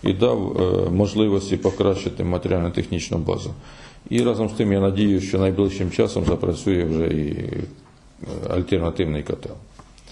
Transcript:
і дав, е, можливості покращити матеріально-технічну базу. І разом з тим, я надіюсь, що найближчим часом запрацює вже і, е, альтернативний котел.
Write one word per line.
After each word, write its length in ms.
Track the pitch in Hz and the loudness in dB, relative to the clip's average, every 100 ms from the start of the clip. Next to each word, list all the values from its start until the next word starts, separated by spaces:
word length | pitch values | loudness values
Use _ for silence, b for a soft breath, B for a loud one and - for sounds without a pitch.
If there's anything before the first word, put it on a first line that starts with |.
і 100 | 101 | 0
дав, 500 | 95 120 113 95 - | 2 2 2 0 0
е, 280 | 92 92 92 | 2 2 2
можливості 640 | 90 101 107 107 98 98 95 | 2 2 2 2 2 0 0
покращити 680 | 95 - 98 92 95 90 | 0 2 2 2 -2 -4
матеріально-технічну 920 | 90 90 92 92 85 - 85 87 - 85 | -2 -2 0 0 0 -2 -2 -4 -2 -2
базу. 320 | 78 - - 87 B B B B - | 0 -2 -4 -10 B B B B -2
І 120 | 113 | 2
разом 260 | 120 107 107 | 2 2 -2
з 40 | |
тим, 200 | - 107 | 0 2
я 80 | 98 | 4
надіюсь, 440 | 98 95 104 95 | 2 4 4 2
що 140 | 95 95 | 0 2
найближчим 520 | 95 92 98 95 92 | 2 2 0 0 -2
часом 340 | - 113 - | 0 0 2
запрацює 600 | 85 85 87 82 - 90 | 0 0 0 0 0 2
вже 220 | 82 80 82 | 2 0 0
і, 240 | 80 73 | 0 -2
е, 340 | - - - - - - - - - - - - | -4 -6 -6 -8 -12 -20 -20 -20 -16 -12 -8 -2
альтернативний 760 | 90 90 95 82 80 85 76 | -2 0 0 0 0 -2 -2
котел. 340 | 71 - - - - - B B B | -4 -8 -8 -14 -18 -20 B B B